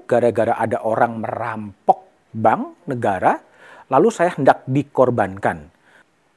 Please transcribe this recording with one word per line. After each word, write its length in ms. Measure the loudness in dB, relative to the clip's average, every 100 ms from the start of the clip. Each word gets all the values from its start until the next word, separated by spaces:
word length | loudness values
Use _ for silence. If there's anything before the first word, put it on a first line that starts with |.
| 0
gara-gara 480 | 2 2 2 0
ada 240 | -2 -2 -4 -2
orang 400 | 0 0 -2 -8
merampok 1040 | -8 -8 -10 -12 -2 0 0 -2 _ _
bank 560 | -2 2 2 -2 -12 -8
negara, 560 | -4 -2 0 0 -2 -6 _ -20 -20 -2
lalu 240 | 2 2
saya 160 | 2 -2
hendak 320 | 2 2 2 0
dikorbankan. 1040 | -2 0 2 2 2 -2 -2 -4 -6 -12 _ _ _ _ _ _